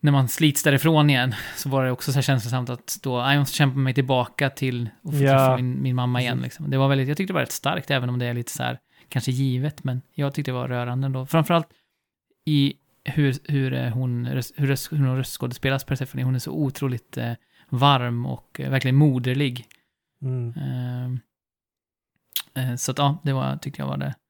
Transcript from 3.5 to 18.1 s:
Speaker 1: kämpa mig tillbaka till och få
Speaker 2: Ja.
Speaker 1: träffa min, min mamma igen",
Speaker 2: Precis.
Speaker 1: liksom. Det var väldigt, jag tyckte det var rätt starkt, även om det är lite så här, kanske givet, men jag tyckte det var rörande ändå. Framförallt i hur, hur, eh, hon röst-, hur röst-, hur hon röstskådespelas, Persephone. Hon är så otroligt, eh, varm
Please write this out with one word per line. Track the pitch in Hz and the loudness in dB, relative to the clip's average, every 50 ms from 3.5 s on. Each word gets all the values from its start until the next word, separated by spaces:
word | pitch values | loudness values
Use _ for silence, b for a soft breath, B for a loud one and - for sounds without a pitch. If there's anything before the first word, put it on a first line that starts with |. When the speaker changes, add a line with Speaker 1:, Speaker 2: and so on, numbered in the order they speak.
| - | 4
Speaker 1:
kämpa | - 151 135 127 139 | 4 4 4 4 2
mig | 135 131 127 | 0 2 2
tillbaka | 135 131 123 135 127 120 - _ - 147 135 | 2 2 2 2 2 2 0 _ -2 -2 -2
till | - - 139 131 123 120 120 110 - _ _ | -2 -2 -4 -2 -2 -2 -4 -6 -6 _ _
och | 170 147 | -4 0
få | 143 | 2
Speaker 2:
Ja. | 139 139 135 | 4 6 6
Speaker 1:
träffa | 135 135 131 131 | 6 6 6 4
min, | 123 127 123 127 135 135 | 2 0 -2 -2 -2 -2
min | 131 123 | 0 0
mamma | 127 123 123 123 123 | 0 0 0 0 0
igen", | 127 120 123 127 | 0 0 -2 -2
Speaker 2:
Precis. | 127 | -4
Speaker 1:
liksom. | 123 - - 160 147 | -6 -8 -8 -6 -2
Det | 135 135 | 2 2
var | 135 135 | 4 4
väldigt, | 139 135 131 131 | 4 2 2 0
jag | 147 | 0
tyckte | - 196 190 190 | -2 -2 -2 0
det | |
var | 160 | -2
rätt | 127 - - | -2 -2 -4
starkt, | - - 139 156 - 143 - | -6 -4 -4 -4 -4 -4 -2
även | 143 131 123 123 | -2 -2 0 0
om | 123 123 | -2 -2
det | 123 | -2
är | 120 120 | -2 -4
lite | 120 120 - - | -4 -6 -6 -6
så | - 127 | -6 -6
här, | 123 120 123 b b b b b b | -6 -6 -8 b b b b b b
kanske | - 131 - - | -6 -4 -2 -2
givet, | 127 127 135 135 127 123 131 151 147 - - | -2 0 0 0 0 0 -2 -4 -4 -4 -6
men | 135 127 127 - _ _ | -4 -4 -4 -8 _ _
jag | - 143 139 135 | -4 -4 -2 -2
tyckte | - 143 131 | -4 -4 -4
det | 127 | -4
var | 123 123 127 | -4 -4 -4
rörande | 123 123 123 120 123 127 135 | -4 -4 -4 -4 -2 -2 -2
ändå. | 135 131 131 131 | -2 -2 -4 -6
Framförallt | 131 - 165 156 - 175 170 160 _ _ _ _ _ _ _ _ _ _ _ _ _ _ _ _ | 0 2 2 4 4 2 2 2 _ _ _ _ _ _ _ _ _ _ _ _ _ _ _ _
i | - 151 143 139 139 - _ _ _ _ _ _ | 2 2 4 4 2 0 _ _ _ _ _ _
hur, | - 131 - 147 139 127 143 _ - 147 | -4 0 2 2 2 2 -2 _ -2 -2
hur, | 139 131 131 131 | 0 0 0 -2
eh, | 127 127 123 113 | -2 -2 -2 -2
hon | 127 131 127 120 120 120 | -2 -2 -2 -2 -2 -4
röst-, | 123 135 131 123 - - | -2 -4 -4 -4 -6 -4
hur | - 143 | -2 0
röst-, | 135 139 131 - - - | 0 0 -2 -2 -4 0
hur | 151 139 | 0 2
hon | 131 127 | 2 2
röstskådespelas, | 131 131 - - - - 123 123 - - 135 135 135 - | 0 -4 -6 -6 -6 -6 -6 -6 -4 -2 -2 -2 -2 -2
Persephone. | - 143 127 139 127 - 131 127 | -4 -4 -4 -4 -6 -6 -4 -2
Hon | 127 131 | 0 0
är | 127 | -2
så | - - - | -4 -4 -4
otroligt, | - 151 135 131 - 139 135 123 117 _ _ - | -2 -2 -2 -2 -2 -4 -4 -4 -4 _ _ -8
eh, | - 117 117 117 - b b b b b b | -6 -4 -4 -6 -8 b b b b b b
varm | - 123 131 143 143 131 123 120 | 0 4 6 6 6 4 2 -2